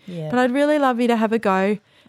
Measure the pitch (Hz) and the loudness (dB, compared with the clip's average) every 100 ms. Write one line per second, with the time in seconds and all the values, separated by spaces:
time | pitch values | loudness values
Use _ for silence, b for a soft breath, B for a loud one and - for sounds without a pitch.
0 | - 175 156 247 254 269 294 302 269 240 | -14 -12 -4 0 0 2 2 2 0 0
1 | 240 233 220 226 214 190 190 208 b b | 0 0 0 0 0 0 0 -4 b b